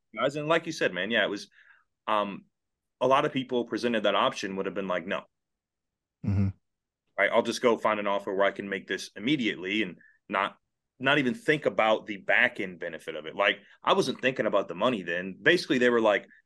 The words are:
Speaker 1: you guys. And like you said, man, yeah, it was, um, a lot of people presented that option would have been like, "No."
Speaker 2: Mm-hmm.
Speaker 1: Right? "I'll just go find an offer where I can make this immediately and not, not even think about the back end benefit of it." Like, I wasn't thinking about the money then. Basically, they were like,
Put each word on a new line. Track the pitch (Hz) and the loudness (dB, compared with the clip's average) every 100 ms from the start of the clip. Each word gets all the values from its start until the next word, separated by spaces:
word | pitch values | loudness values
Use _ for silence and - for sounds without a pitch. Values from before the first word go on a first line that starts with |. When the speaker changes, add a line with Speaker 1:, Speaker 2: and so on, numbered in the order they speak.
| _ | _
Speaker 1:
you | 110 | -2
guys. | 135 147 | -2 -2
And | 151 | 0
like | 165 170 | 0 0
you | |
said, | 160 139 | -4 -2
man, | 90 101 | -2 0
yeah, | 113 90 | 2 0
it | |
was, | 101 - _ _ _ _ _ - | -2 -10 _ _ _ _ _ -2
um, | 107 101 95 - _ _ _ _ _ | 0 -2 -6 -16 _ _ _ _ _
a | 127 | 2
lot | 135 147 | 4 2
of | |
people | 135 127 123 117 | -2 -2 -2 -2
presented | 110 120 113 | -2 0 2
that | 101 98 | 2 2
option | 127 - 101 95 | 2 0 -6 -4
would | 95 | -4
have | |
been | 98 95 | -6 -4
like, | 90 87 | -4 -4
"No." | 87 - _ _ _ _ _ _ _ _ _ 104 | -6 -8 _ _ _ _ _ _ _ _ _ -2
Speaker 2:
Mm-hmm. | 98 98 - _ _ _ _ _ - | 0 0 -4 _ _ _ _ _ -2
Speaker 1:
Right? | 98 | 2
"I'll | 110 | 2
just | 113 110 | 0 0
go | 123 110 | 2 2
find | 113 107 | 0 0
an | 101 | -2
offer | 101 104 | -2 -2
where | 95 98 | 0 0
I | |
can | 98 101 | 0 -6
make | 98 98 | -8 -6
this | 95 - 95 | -8 -8 -6
immediately | 113 151 107 80 92 107 | -2 0 -2 -4 -4 -2
and | 95 - - _ - | -2 -8 -20 _ -4
not, | 98 98 - _ _ _ _ | -2 -2 -6 _ _ _ _
not | 131 147 | 2 2
even | 127 | 2
think | 113 - 151 131 | 0 0 0 0
about | 98 110 110 - | 2 2 2 -2
the | 98 | -8
back | - 104 123 - | 0 2 2 0
end | 95 85 | -8 -8
benefit | 85 80 - 78 | -10 -8 -10 -10
of | 80 | -8
it." | 98 | 0
Like, | 101 101 - - | 2 0 -8 -6
I | - | 0
wasn't | 190 - 104 | 2 0 -2
thinking | 127 131 107 | -2 0 0
about | 101 92 | 0 0
the | 87 | -2
money | 120 107 | 0 0
then. | 85 87 95 92 | -4 -4 -6 0
Basically, | 117 175 - 131 | 2 2 2 4
they | 123 | 4
were | 120 | 4
like, | 110 98 - - | 4 2 -2 -20